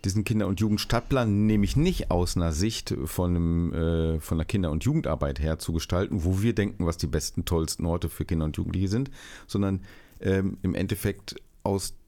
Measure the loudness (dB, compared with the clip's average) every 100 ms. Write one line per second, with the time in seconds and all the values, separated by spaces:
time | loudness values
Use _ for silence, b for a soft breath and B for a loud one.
0 | 0 0 0 2 2 2 2 2 2 -2
1 | 2 0 2 4 4 4 4 4 4 2
2 | 0 0 2 2 0 2 0 -2 -6 -4
3 | -4 0 2 2 2 2 0 0 2 2
4 | 2 -2 -2 -2 0 0 0 0 0 0
5 | 0 -2 -2 0 -2 -2 -2 -4 0 0
6 | 0 0 0 2 2 2 0 0 -2 0
7 | -2 -2 -2 -6 0 0 0 -2 -2 0
8 | -2 -4 -2 0 0 -2 -2 0 0 0
9 | -2 B B B -6 0 0 -2 B B
10 | B B 0 2 0 -2 -2 0 -2 -2
11 | -2 -4 -10 -16 -18 -8 -2 -2 -4 -12